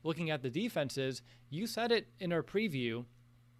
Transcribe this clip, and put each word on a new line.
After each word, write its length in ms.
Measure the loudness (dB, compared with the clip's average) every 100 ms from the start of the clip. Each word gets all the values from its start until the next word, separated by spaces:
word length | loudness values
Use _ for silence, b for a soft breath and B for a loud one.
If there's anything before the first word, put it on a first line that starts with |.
looking 280 | -4 -2 0
at 100 | 0
the 80 | 0
defenses. 720 | 0 0 0 0 0 -2 -4 b b -8
You 180 | -4 -2
said 240 | 0 4
it 160 | 2 2 -6
in 120 | 0
our 100 | 0
preview. 640 | 0 0 2 2 0 -2 -6 -14 -20 -20 -20